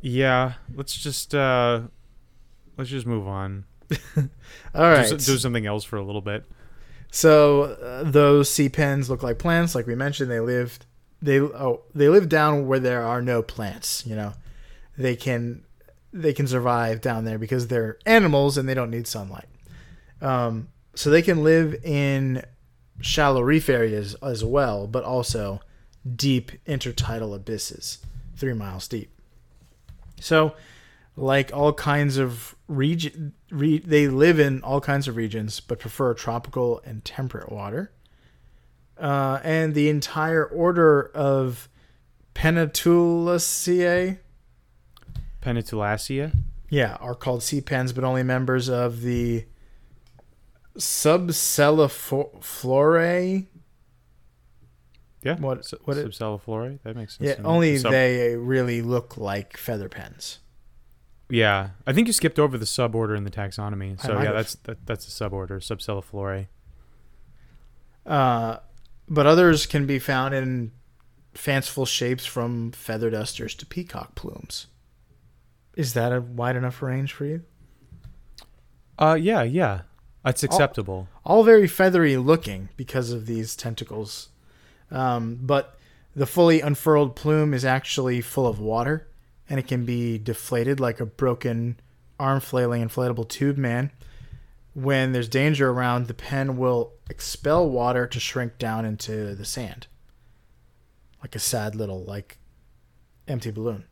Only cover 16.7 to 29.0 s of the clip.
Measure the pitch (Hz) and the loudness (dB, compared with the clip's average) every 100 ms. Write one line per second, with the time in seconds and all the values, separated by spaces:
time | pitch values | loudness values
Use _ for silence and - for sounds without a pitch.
16.7 | 120 117 110 127 113 113 110 110 127 120 | 2 0 -2 -2 -2 -4 -6 -4 -4 -2
17.7 | 120 110 - - 226 190 143 139 139 131 | -2 -2 -4 4 6 6 4 2 0 -2
18.7 | 131 120 117 117 110 98 85 - - - | -2 -2 -6 -8 -10 -10 -14 -18 -20 -20
19.7 | - - - - - 135 127 120 113 113 | -20 -20 -20 -20 -8 -2 0 0 -4 -10
20.7 | - _ - 151 156 170 170 151 160 160 | -16 _ -4 6 6 6 4 6 6 4
21.7 | 147 156 143 139 135 135 127 - _ _ | -2 -2 0 2 2 0 -2 -6 _ _
22.7 | _ _ - - - 147 135 123 156 147 | _ _ -12 -4 2 4 4 4 2 4
23.7 | 127 113 107 101 104 139 117 113 135 131 | 2 2 0 -6 -10 -8 -4 0 2 2
24.7 | 101 104 120 - 127 117 117 101 98 - | -2 -4 -4 -2 -2 -2 -4 -4 -8 -12
25.7 | _ - _ 131 120 139 131 120 - - | _ -20 _ -10 -2 2 0 -2 -16 -8
26.7 | 139 127 117 - 113 110 101 98 110 - | -6 -4 -4 -4 -4 -6 -8 -8 -8 -8
27.7 | - - - - - - - 135 117 98 | -10 -14 -14 -14 -14 -14 -6 -4 -4 -6
28.7 | 92 - 117 | -10 -8 -10